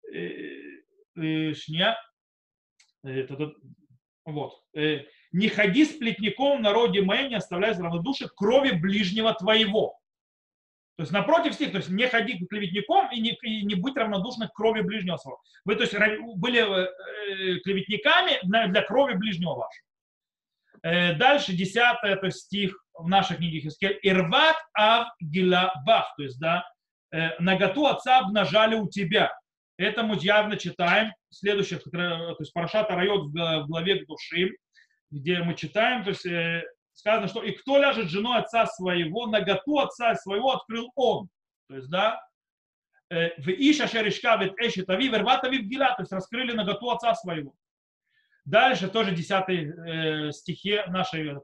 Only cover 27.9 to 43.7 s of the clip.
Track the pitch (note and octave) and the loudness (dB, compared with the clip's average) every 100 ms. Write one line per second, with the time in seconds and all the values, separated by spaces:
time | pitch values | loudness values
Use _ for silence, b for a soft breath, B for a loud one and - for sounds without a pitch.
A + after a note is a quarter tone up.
27.9 | - B3 B3+ F#3+ G#3 F3 G3 A3 A3 G3+ | 0 4 4 4 0 2 4 4 2 -2
28.9 | - F#3 G3+ E3+ - _ _ _ _ G3 | -4 0 2 2 -2 _ _ _ _ -2
29.9 | G#3+ A3 F#3+ E3+ G#3 G#3 G3+ F3 - F3 | -2 -2 0 4 4 4 -2 -6 -2 2
30.9 | G3 A3 - _ - G3+ G3+ - D#3+ - | 2 0 -6 _ -6 -2 0 0 -4 -8
31.9 | E3+ F3 E3 E3+ E3+ D3+ E3+ E3 E3 D#3+ | -4 -4 -4 -6 -10 -8 -6 -2 0 0
32.9 | F3 F#3+ G3+ D3 D3+ E3 D#3+ D3 E3 E3+ | 0 0 0 -2 -4 -2 -2 -2 -4 0
33.9 | F#3+ - D3+ - E3 F#3 - _ b b | -2 -2 -16 -8 -2 -2 -2 _ b b
34.9 | b _ D3 C#3 F3+ E3+ D#3+ D#3 - A#3 | b _ -10 -4 -2 -2 -4 -4 0 2
35.9 | B3 G3 F#3 F3+ E3+ E3 E3+ E3 _ _ | 0 -4 -6 -4 -2 -2 -4 -6 _ _
36.9 | _ - A3 G3 A3+ G#3+ - - C#4 C#4 | _ 0 2 0 -4 -6 -8 2 4 6
37.9 | A3+ G3 F3+ A3+ A#3+ - A#3 A3 - F#3 | 2 -2 -2 0 0 0 0 0 0 -2
38.9 | F3 E3 G3 A#3+ G#3+ F#3 F#3+ - D4 C4 | 0 0 -4 0 0 2 -2 0 0 0
39.9 | - A#3+ F#3 - G3+ C4 C4 - A3+ A#3+ | 0 0 0 -2 0 0 0 -4 -10 -8
40.9 | - B3 G#3+ F#3+ _ _ _ _ C3+ C3 | 0 0 0 -4 _ _ _ _ -16 -6
41.9 | F3 G#3+ - - _ _ _ _ _ _ | 0 0 -2 -12 _ _ _ _ _ _
42.9 | _ _ D#3+ E3+ E3 C#3 F#3 C#4+ | _ _ -2 -2 -2 -4 2 4